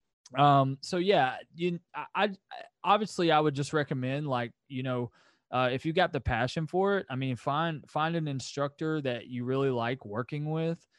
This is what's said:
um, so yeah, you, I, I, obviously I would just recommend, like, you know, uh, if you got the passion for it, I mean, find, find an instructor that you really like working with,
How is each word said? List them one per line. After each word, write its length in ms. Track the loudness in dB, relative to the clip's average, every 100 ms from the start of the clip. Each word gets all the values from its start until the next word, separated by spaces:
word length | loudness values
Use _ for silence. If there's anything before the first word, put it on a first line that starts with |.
| _ _ -6 4
um, 420 | 6 6 4 -2
so 160 | -6 -2
yeah, 420 | 2 4 4 -2 -12
you, 240 | -6 -4 -4 _
I, 120 | -14 -6
I, 160 | -2 -2 -2 -16 -16 -18 _
obviously 460 | 2 2 2 0 4
I 80 | 6
would 140 | 4
just 180 | 0 -2
recommend, 540 | -2 0 -2 -2 -2 -2
like, 240 | -2 -4 -10 -12
you 140 | -6
know, 280 | -4 -2 -4 _ _ _ -4
uh, 180 | 0 2
if 140 | 0
you 80 | -2
got 200 | 2 2
the 80 | 0
passion 460 | -2 0 0 -2 -2
for 320 | 0 0 0
it, 80 | -2
I 60 | -4
mean, 200 | -4 -4
find, 520 | -2 -2 -2 -4 -6
find 260 | -2 0 0
an 100 | -2
instructor 760 | -4 -6 -4 -4 -4 -2 -2
that 240 | -2 -4 -6
you 180 | -6
really 240 | -2 0 2
like 340 | 2 -2 -4 -6
working 440 | -6 -6 -6 -4
with, 360 | -2 -2 -4 _